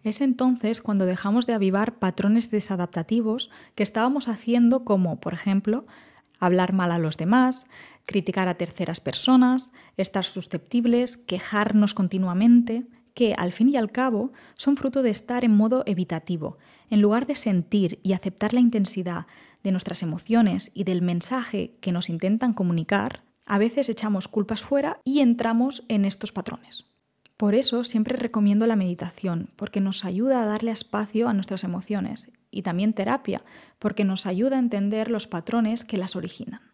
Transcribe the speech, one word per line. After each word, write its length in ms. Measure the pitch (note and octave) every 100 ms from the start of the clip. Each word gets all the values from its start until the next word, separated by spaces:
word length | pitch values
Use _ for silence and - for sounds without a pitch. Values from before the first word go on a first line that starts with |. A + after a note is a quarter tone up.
Es 200 | G#3+ G#3
entonces 580 | C#4 B3 B3+ B3 G#3+ A3+
cuando 240 | - G3+
dejamos 420 | F#3 F#3 G3+ A3+ A#3+
de 60 |
avivar 460 | A3+ G3 G3 A3+ A#3
patrones 520 | F#3 - G3 A3+ A3+
desadaptativos 1000 | G#3+ - F#3 F3 F3 E3 A3+ A3 A#3+ - - -
que 80 | -
estábamos 460 | G#3 A3+ A#3+ C#4+ A#3+
haciendo 540 | A3 - A#3+ A#3 B3+
como, 380 | B3 G3 F3+ D3+
por 140 | E3
ejemplo, 500 | E3+ G3+ G3 G#3 A#3+ - - - _ _ _
hablar 340 | F3+ F3+ F#3
mal 180 | F#3+ F3
a 80 | E3+
los 200 | D#3+ -
demás, 500 | E3 B3 B3+ B3+ - - - - -
criticar 420 | G3+ F#3 F#3 F#3
a 60 |
terceras 440 | F3 E3 - E3 E3
personas, 760 | - - - B3+ B3 B3+ - - - -
estar 260 | F#3 G3
susceptibles, 920 | F3+ F#3 - F#3 - A#3+ A#3 A#3+ B3 -
quejarnos 760 | - F#3 - G#3 G#3+ G#3+ G#3
continuamente, 920 | G#3 F#3 F#3+ F#3 F3+ A#3 A#3+ A#3 A3+ B3 _ _
que, 220 | - A#3 -
al 160 | F3
fin 160 | - B3
y 80 | C#4
al 160 | G#3+
cabo, 400 | A#3+ C4 G#3+ B3+ - -
son 240 | - - C#4+
fruto 240 | C4+ C4+
de 80 | B3+
estar 340 | G3+ - B3
en 100 | A#3+
modo 280 | G#3 A3 B3+
evitativo. 720 | A#3+ F3+ F3+ D#3+ - F3 D3+ - _ _ _
En 140 | G#3
lugar 240 | G#3 A3 C4
de 80 |
sentir 680 | C#4+ A3+ F#3 E3 G#3 F3+ -
y 120 | F#3
aceptar 400 | F#3 F#3+ - G#3
la 60 | B3
intensidad 680 | A#3+ A3+ F#3+ - F3+ E3+ E3 - - _
de 80 | G3
nuestras 320 | F#3 - E3+
emociones 680 | E3+ E3 - A3+ G#3+ F3+ -
y 120 | -
del 180 | F#3+ F3+
mensaje 760 | F3 F3 - B3+ A#3 G3+ F3+ _
que 100 | F#3+
nos 160 | F3 F3+
intentan 460 | E3 F#3+ A3 B3+
comunicar, 680 | A3 F3+ E3+ D#3+ G3+ A3 - _ _
a 140 | - G3+
veces 320 | A3+ A#3 B3
echamos 380 | A3 G#3+ G3 -
culpas 340 | G#3+ G3+ A3
fuera 360 | - C#4 C#4+ -
y 160 | - C#4+
entramos 640 | B3+ A#3 A3+ A3+ C4 C#4 -
en 180 | G#3+ G3
estos 260 | G3 G#3
patrones. 540 | G3 - - - - _ _ _ _ _ _
Por 180 | G#3
eso 300 | G#3+ C4+ A#3+
siempre 340 | A#3+ A3 G#3+ B3+
recomiendo 480 | A#3 A3 G3+ G3+ A3+
la 100 | A3
meditación, 720 | F#3 F3 F3 - F#3 E3+ - _
porque 240 | G3+ G3
nos 240 | F#3+ F#3+
ayuda 380 | F#3+ F#3 B3+ B3+
a 20 |
darle 280 | G#3+ G#3+ A3+
espacio 540 | G#3+ - G#3 G#3 G#3+ A#3
a 60 |
nuestras 320 | G3+ F#3+ F#3+
emociones, 680 | F3+ F3 - G#3 F#3+ A3 - _ _
y 100 | -
también 320 | F3+ E3+ G#3
terapia, 500 | G#3+ G#3 C4+ - F#3 - - - _
porque 260 | G#3 G3+
nos 220 | G3 F#3+ F#3+
ayuda 300 | F#3 B3+ C4
a 20 |
entender 520 | A#3+ G#3 G3+ A3 A3
los 160 | A3 -
patrones 560 | F3 - A#3 A3 A#3
que 140 | - G3
las 200 | F#3 F#3+
originan. 440 | E3 - - - _